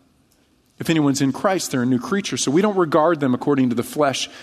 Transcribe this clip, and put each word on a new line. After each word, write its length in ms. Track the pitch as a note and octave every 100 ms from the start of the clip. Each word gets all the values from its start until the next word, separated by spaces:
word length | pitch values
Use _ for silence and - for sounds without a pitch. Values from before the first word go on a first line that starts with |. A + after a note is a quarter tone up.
| _ _ _ _ _ _ _ -
If 120 | C3
anyone's 320 | D#3+ C#3+ C3+
in 120 | C#3
Christ, 380 | B2+ G3+ F#3+ -
they're 100 | C3+
a 40 | B2
new 140 | B2
creature. 380 | - G3 G3 B2
So 120 | -
we 120 | D3+
don't 160 | G#3+ F#3+
regard 420 | E3+ D#3+ D#3 E3
them 140 | C#3
according 360 | B2 - C#3+ B2+
to 60 | A#2
the 80 |
flesh 460 | A2 D3+ D3 B2+ - -